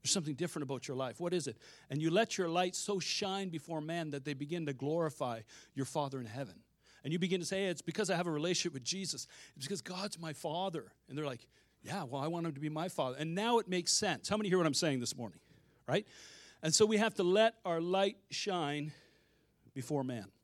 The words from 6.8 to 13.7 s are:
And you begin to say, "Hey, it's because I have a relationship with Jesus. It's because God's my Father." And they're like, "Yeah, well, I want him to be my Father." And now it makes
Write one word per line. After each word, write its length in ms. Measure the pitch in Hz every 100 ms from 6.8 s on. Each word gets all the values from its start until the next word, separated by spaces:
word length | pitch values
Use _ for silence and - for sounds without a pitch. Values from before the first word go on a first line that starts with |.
| _ -
And 100 | 135
you 60 | 170
begin 220 | 180 185
to 60 | 165
say, 180 | 190
"Hey, 60 | 196
it's 120 | 160
because 260 | - 165 156
I 80 | 170
have 120 | 175
a 20 |
relationship 420 | 151 165 175 175
with 120 | 139
Jesus. 420 | 117 190 185 127 - - - -
It's 100 | 135
because 160 | 190
God's 360 | 151 180 202 170
my 140 | 165
Father." 600 | 147 165 160 190 165 - _ _
And 100 | 139
they're 80 | 147
like, 200 | 123 - _ _ _
"Yeah, 220 | - 196
well, 180 | 143 139
I 60 | 143
want 180 | 170 170
him 80 |
to 60 | 139
be 80 | 151
my 180 | 156 175
Father." 280 | - 131 131
And 160 | 156
now 240 | 170 220 233
it 100 |
makes 240 | 196